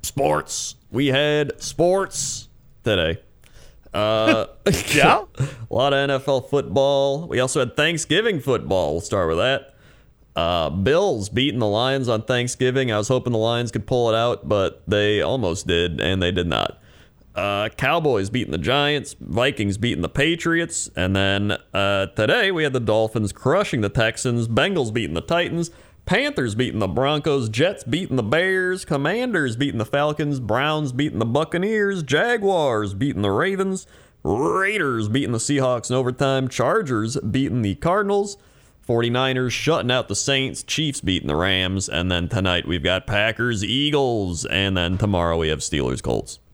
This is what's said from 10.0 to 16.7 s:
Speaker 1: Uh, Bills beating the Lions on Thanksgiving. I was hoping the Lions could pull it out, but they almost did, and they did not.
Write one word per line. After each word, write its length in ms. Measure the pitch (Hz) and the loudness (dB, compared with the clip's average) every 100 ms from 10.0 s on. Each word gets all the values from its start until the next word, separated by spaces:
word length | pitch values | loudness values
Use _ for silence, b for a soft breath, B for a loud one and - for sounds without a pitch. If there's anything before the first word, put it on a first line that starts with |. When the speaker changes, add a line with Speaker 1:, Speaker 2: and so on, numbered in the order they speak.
| b b _ - | b b _ -4
Speaker 1:
Uh, 340 | 85 87 78 | 0 0 0
Bills 600 | 82 98 160 202 117 101 | 0 2 2 2 -2 -2
beating 300 | 120 139 127 | 0 0 0
the 80 | 110 | 0
Lions 420 | 104 127 135 123 | 0 0 0 0
on 140 | 110 | -2
Thanksgiving. 680 | - 127 120 - 127 131 127 | 0 -2 -2 0 0 2 0
I 60 | 107 | 0
was 100 | 104 | 0
hoping 240 | 127 123 | 0 0
the 60 | 117 | 0
Lions 320 | 110 117 120 | 0 0 -2
could 160 | 117 98 | -6 -2
pull 220 | 127 117 | 0 2
it 60 | 110 | 2
out, 320 | 120 117 - | 2 -2 0
but 360 | 104 92 - - | 2 2 -2 0
they 340 | 104 104 104 | 2 4 2
almost 440 | 76 131 98 82 - | 2 0 0 -2 0
did, 340 | 85 87 76 | 2 2 0
and 200 | 65 95 | 0 2
they 100 | 87 | 0
did 140 | 90 87 | 0 0
not. 320 | 58 50 | 0 -2